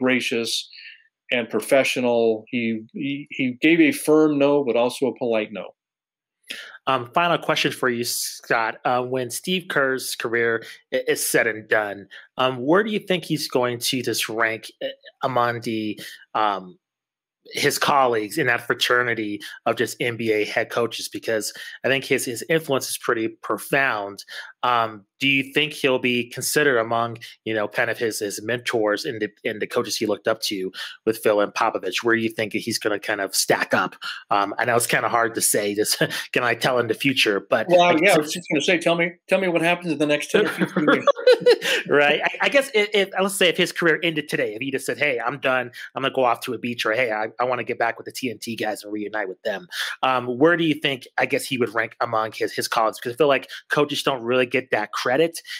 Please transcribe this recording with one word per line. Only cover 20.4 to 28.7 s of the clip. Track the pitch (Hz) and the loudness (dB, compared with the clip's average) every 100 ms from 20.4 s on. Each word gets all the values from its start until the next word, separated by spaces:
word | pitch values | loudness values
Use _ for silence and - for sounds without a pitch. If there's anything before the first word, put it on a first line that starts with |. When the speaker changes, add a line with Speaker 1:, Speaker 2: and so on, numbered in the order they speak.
| 104 | 0
Speaker 2:
head | 117 110 | -2 -2
coaches? | - 113 - - | -2 -2 -4 -10
Because | 101 - 110 104 - - - | -8 -2 -2 -2 -10 -16 -6
I | - | 0
think | 135 131 | 0 0
his, | 127 131 | -2 -2
his | 117 - | -6 -2
influence | 165 160 131 - | -2 0 -2 -2
is | - | -6
pretty | - 113 113 - | -2 -2 -2 -6
profound. | - 107 - 143 135 110 101 98 - - - - | -6 -6 -2 0 0 -2 -6 -12 -16 -16 -16 -4
Um, | 123 120 113 107 - - | 0 2 0 -4 -16 -4
do | 139 | 0
you | 135 135 | 0 0
think | 147 151 | -2 -2
he'll | - 139 127 | 0 0 2
be | 127 120 117 | 0 -2 -4
considered | - - 151 147 120 | -6 -2 2 4 2
among, | 113 117 117 117 - - 113 | 2 -2 -2 -6 -16 -12 -4
you | |
know, | 110 104 | -2 -2
kind | - 117 | -2 -2
of | 107 | 0
his, | 117 101 | -2 -2
his | 104 98 | -6 -6
mentors | 107 120 120 | -6 -4 -2